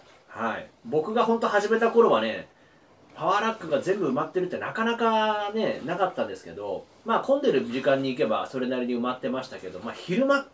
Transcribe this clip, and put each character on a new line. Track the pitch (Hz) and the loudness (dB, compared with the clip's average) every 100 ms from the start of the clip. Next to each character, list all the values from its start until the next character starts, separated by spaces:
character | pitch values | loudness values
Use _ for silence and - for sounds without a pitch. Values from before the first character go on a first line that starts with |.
| - - - | -6 -20 -16
は | - 113 98 | -6 -4 -6
い。 | - _ 117 | -10 _ -4
僕 | 151 156 | -2 0
が | 220 226 | 2 4
ほ | 226 | 2
ん | |
と | 220 | 2
始 | 202 202 | 2 2
め | 226 | 2
た | 226 | 4
頃 | 233 220 | 6 6
は | 127 | 6
ね、 | 110 107 - _ _ _ _ _ - - | 2 -4 -8 _ _ _ _ _ -20 -6
パ | 165 | 0
ワ | 196 | 2
ー | |
ラ | 226 | 0
ッ | - | -2
ク | 165 | -2
が | 143 | -2
全 | 165 208 | 0 0
部 | 160 | 0
埋 | |
ま | 127 156 | 0 -2
っ | |
て | 185 | -2
る | 180 | -2
っ | |
て | - | -4
な | 117 | -6
か | 139 220 | -2 -2
な | 233 | 0
か | 226 220 214 208 208 | 2 2 2 0 -2
ね、 | 214 180 110 123 | -2 -2 -2 -4
な | 180 | -2
か | 185 | -2
っ | - | -2
た | 110 | -6
ん | |
で | 98 | -8
す | |
け | - | -12
ど、 | 85 101 92 - - - | -10 -8 -8 -10 -12 -2
ま | 220 | 0
あ、 | |
混 | - 277 | 2 2
ん | |
で | 269 | 2
る | 139 117 | 2 0
時 | 123 | -2
間 | 147 139 | 2 2
に | 135 | 2
行 | 127 | 0
け | 127 | 0
ば | 107 - | 0 -4
そ | 131 | -4
れ | 123 | -4
な | 127 | -2
り | 123 | -2
に | 120 | -2
埋 | |
ま | 123 123 | -2 -4
っ | |
て | 131 | -4
ま | 131 | -6
し | 131 | -8
た | 92 | -10
け | 92 | -12
ど、 | 90 | -10
ま | 110 | -10
あ、 | |
昼 | - - 120 269 | -10 -2 2 4
間 | 277 | 2
っ | 269 | 0